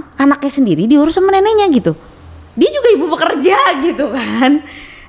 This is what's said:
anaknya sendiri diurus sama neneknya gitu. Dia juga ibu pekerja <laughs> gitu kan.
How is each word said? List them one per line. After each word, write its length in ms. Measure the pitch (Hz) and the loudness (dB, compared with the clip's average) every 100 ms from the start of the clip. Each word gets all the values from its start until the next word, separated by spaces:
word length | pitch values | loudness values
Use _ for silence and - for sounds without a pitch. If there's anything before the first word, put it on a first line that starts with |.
| - - | -6 -2
anaknya 380 | 277 285 277 | 0 0 -2
sendiri 320 | 285 226 151 220 | -2 0 0 2
diurus 260 | 285 311 | 2 2
sama 160 | 359 381 | 0 2
neneknya 360 | 392 415 427 392 | 2 2 2 2
gitu. 240 | 254 175 151 - - - - - | 2 0 -6 -12 -20 -20 -20 -10
Dia 160 | 220 523 | -2 0
juga 160 | 587 480 | 2 2
ibu 160 | 392 320 | 2 0
pekerja 480 | 311 330 294 311 392 554 | -2 -2 0 0 2 0
<laughs> 120 | 285 | 0
gitu 220 | 330 - 214 | -4 -4 -4
kan. 560 | 240 208 226 262 294 - - - - | -4 -4 0 0 0 -4 -20 -20 -20